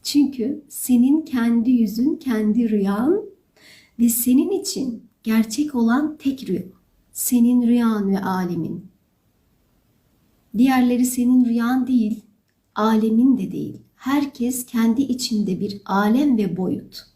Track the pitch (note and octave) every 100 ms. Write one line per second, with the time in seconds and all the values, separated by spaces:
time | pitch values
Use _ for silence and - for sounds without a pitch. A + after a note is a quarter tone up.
0 | - D4 C4 - A3+ - _ - - B3
1 | B3+ D#4 D#4 B3+ A#3 A#3 A3+ A#3+ G#3+ A3
2 | C4+ E4+ C4 G#3+ G#3+ A3+ A3+ G#3 G3 G3+
3 | C4 G4+ G#4 _ _ _ - - _ -
4 | A#3 A3+ B3 B3+ F4 G4 - - B3+ A3+
5 | - _ A3 A3 A3 - D4 A#3+ A3+ B3+
6 | D4+ - C#4 C4 - F#3 - _ _ _
7 | _ - - B3 A#3+ B3 A#3 A#3+ A#3 G#3+
8 | G3 G3 F#3+ F#3 F3+ E3+ D#3+ E3+ - _
9 | _ _ _ _ _ _ _ _ _ _
10 | _ _ _ _ _ G#3 C4 C4 B3 B3
11 | B3 - A#3+ B3+ A#3 A#3 A#3 C4 B3 B3+
12 | G#3+ - _ _ _ _ _ - A3 A3
13 | A3 A3+ C4 A3 F#3 - D3+ - _ _
14 | B3+ C#4+ C#4 - A#3+ B3+ - A#3 A3+ A3+
15 | C4+ B3 - G#3+ F#3 F#3 G3+ - - G3
16 | G#3 B3 D4 A3+ F#3+ F3 F3+ - - -
17 | -